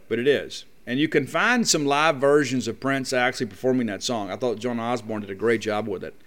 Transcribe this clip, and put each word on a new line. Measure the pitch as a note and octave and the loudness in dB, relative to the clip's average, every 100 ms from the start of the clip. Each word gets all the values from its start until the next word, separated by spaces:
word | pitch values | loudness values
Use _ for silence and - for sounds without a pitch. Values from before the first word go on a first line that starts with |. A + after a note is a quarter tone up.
| - | -4
but | A2+ | 0
it | C3 | 2
is. | A#2+ D#2+ - - - - | 2 -2 -12 -16 -16 -6
And | B2+ | -2
you | D3+ | 0
can | D3+ C3 | 0 0
find | D#3+ G#3 B3 G#3+ | 0 2 2 2
some | E3 C#3 | 2 2
live | C#3 D#3+ C#3 | 4 4 4
versions | C#3 D3 C3 B2+ A2+ | 4 4 4 0 -2
of | G#2 | -4
Prince | C3+ C3+ B2+ | -2 -2 0
actually | B2+ B2 - A#2 | 0 0 0 -6
performing | - B2+ B2+ A#2 | -2 0 2 0
that | F#2+ | -4
song. | - A#2 F#2+ | -4 -4 -4
I | G#2+ | -4
thought | B2 A2 | -2 -2
Joan | A#2+ A#2 | -4 -4
Osborne | A#2 A2+ A2 G#2+ | -2 -4 -4 -6
did | G2+ | -6
a | F#2+ | -2
great | A2 A2+ | 2 2
job | G#2+ G#2 A2 | 0 -2 -2
with | F#2 | -6
it. | D#2 - | -8 -14